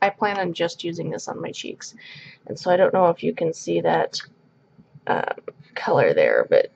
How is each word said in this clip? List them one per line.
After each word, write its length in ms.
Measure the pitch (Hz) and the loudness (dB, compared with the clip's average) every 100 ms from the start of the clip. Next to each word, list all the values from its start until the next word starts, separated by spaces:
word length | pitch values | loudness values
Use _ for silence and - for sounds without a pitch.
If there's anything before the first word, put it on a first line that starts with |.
I 80 | 196 | -2
plan 300 | - 208 202 | 0 -2 -2
on 140 | 180 | -4
just 300 | 170 170 - | -2 -4 -4
using 260 | 170 170 156 | -8 -6 -6
this 180 | - - | -8 -10
on 140 | - | -10
my 100 | 165 | -10
cheeks. 440 | - - - - - - - - - - | -10 -12 -14 -16 -18 -20 -20 -20 -18 -14
And 120 | 139 | -6
so 140 | 180 | 2
I 60 | 180 | 4
don't 160 | 185 | 4
know 160 | 190 175 | 4 4
if 140 | 170 | 2
you 100 | 165 | -2
can 200 | 165 165 | -2 -4
see 280 | - 170 170 | -4 -4 0
that, 400 | 165 165 - - - _ _ _ _ - _ - - | 2 2 0 -6 -12 _ _ _ _ -20 _ -10 -4
um, 160 | - - - - - - | -2 -4 -8 -12 -18 -16
color 400 | - - 147 87 | -8 0 2 4
there, 320 | 76 62 57 - | 4 4 4 4
but 220 | - - | 2 2